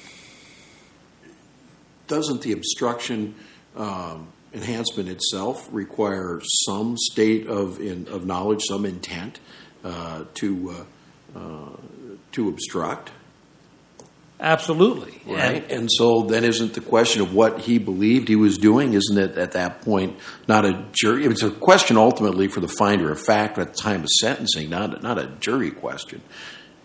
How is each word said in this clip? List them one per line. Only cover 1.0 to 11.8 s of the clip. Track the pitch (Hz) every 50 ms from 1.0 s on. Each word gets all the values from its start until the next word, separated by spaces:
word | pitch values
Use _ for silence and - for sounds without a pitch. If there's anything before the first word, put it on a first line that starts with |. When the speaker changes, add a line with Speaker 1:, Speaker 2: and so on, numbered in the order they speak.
| _ _ _ _ - - - _ _ _ _ _ _ _ _ _ _ _ _ _ _
Speaker 1:
doesn't | - 147 156 151 151 131 120 -
the | 123 101
obstruction, | - - - - - 127 120 117 - - - 120 110 107 107 - - - - - - _ _ -
um, | 113 110 101 95 92 90 82 80 80 80 80 - _ _ _ -
enhancement | 107 - 120 117 113 117 - - 110 95 90
itself | 92 98 - - - 95 98 120 131 - - -
require | 123 107 95 - - - 107 101 98 95 92 90 87 82 - - - - -
some | - 98 101 110 117 120
state | 113 - - - - 110 110 110 110 110
of | - 110 101 101 92 90 -
in-, | - 101 90 90 87 -
of | - 92 87
knowledge, | 95 92 90 95 104 107 101 -
some | - 98 101 104
intent, | 98 90 90 - - 92 82 95 113 - - - - - - - - _ _ -
uh, | 92 87 87 85 82 82 80 73 - -
to, | - 104 101 98 90 90 87 87 - - - - _ _ - _ _ _ _ -
uh, | 92
uh, | 87 82 80 76 73 71 - -